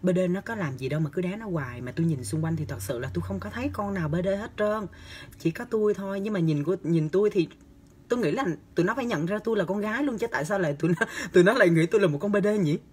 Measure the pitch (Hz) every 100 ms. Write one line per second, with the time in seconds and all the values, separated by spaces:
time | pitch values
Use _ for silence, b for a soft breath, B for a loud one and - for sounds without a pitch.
0 | 185 180 180 185 196 226 160 127 131 151
1 | 156 180 180 208 220 165 131 123 123 123
2 | 165 143 123 160 160 160 151 143 - 120
3 | 135 175 170 196 208 233 277 285 202 196
4 | 156 165 185 196 220 - 208 214 190 B
5 | B B B - 165 165 240 220 208 196
6 | 196 196 202 202 160 147 143 185 156 165
7 | 156 180 208 202 160 - - - - -
8 | - 240 185 214 196 147 - - 175 240
9 | 240 185 165 208 220 214 170 202 208 226
10 | 294 226 233 - 151 202 165 143 160 175
11 | 220 B 170 180 180 247 190 165 165 220
12 | 190 143 208 208 202 214 160 170 -